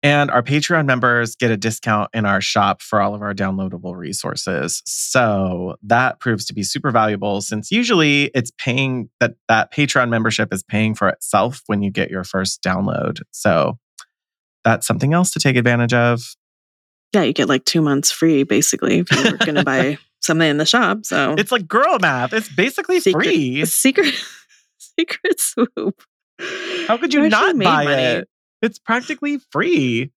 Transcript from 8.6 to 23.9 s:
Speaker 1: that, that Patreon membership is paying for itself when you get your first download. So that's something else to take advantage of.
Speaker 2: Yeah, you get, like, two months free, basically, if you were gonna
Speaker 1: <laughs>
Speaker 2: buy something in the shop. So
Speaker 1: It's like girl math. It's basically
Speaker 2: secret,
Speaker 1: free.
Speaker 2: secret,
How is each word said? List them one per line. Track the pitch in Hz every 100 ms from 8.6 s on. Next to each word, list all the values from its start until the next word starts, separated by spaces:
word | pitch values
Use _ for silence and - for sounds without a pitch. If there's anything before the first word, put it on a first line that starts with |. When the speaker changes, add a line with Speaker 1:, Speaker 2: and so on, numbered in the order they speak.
| - 123 135 127 110 _
Speaker 1:
that, | 117 - -
that | 110 107
Patreon | - 143 143 123
membership | 113 110 110 104
is | 98
paying | - 104 110
for | 107 98
itself | - - 104 113 135 -
when | 104
you | 101
get | 98 -
your | 95 90
first | 95 95 -
download. | 92 92 98 - - - -
So | - - 82 - 120 _ - - _ _ _ _ _ -
that's | 110 -
something | - 135
else | 165 180
to | -
take | 143 123
advantage | 120 120 120
of. | 123 120 117 120 - _ _ _ _ _ _ _
Speaker 2:
Yeah, | 208
you | 139
get, | 143 104
like, | 131
two | - 165
months | 156 139 139
free, | - 160 151
basically, | 139 - 147 - - -
if | 175
you | - 226
were | -
gonna | 160 147
Speaker 1:
<laughs> |
Speaker 2:
buy | 139 131 123 147 _ _
something | - 160 165
in | 147
the | 156
shop. | 240 214 214 214
So | - 135 151
Speaker 1:
It's | 214
like | 247 165
girl | 220 294 294
math. | 180 131 123
It's | 220 214
basically | 135 233 - 359 359
Speaker 2:
secret, | - 254 -
Speaker 1:
free. | 381 131 131 160
Speaker 2:
secret, | - 262